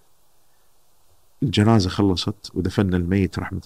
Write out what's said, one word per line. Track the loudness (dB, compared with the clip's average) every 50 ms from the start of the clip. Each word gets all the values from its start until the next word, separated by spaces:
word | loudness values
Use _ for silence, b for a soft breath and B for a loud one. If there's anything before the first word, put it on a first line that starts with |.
| _ _ _ _ _ _ _ _ _ _ _ _ _ _ _ _ _ _ _ _ _ _ _ _ _ _ _ _
الجنازة | -4 -2 2 2 4 4 4 4 2 0
خلصت | 0 0 0 0 0 0 -4 -6 -8 -8 -12 -10 -6
ودفنا | -4 -4 -2 0 0 0 0 0
الميت | 0 0 0 0 0 0 0 -2 -6
رحمة | -8 -8 -10 -8 -4